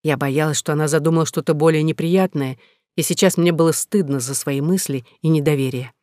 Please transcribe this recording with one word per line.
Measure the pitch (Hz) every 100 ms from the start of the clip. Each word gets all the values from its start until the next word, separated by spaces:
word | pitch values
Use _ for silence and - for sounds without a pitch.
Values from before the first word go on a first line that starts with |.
Я | 156 135
боялась, | 139 139 156 143
что | -
она | 151 156
задумала | 156 156 165
что-то | 156 - 156
более | 151 160 156
неприятное, | 160 - 165 185 185 147 135 131 _ _ _
и | -
сейчас | 160 175 190 180
мне | 175
было | 165 165
стыдно | 151 - 208 147 139
за | 123
свои | 135 - 139
мысли | 151 185 - 135 - _
и | 160
недоверие. | 156 147 143 131 127 127 _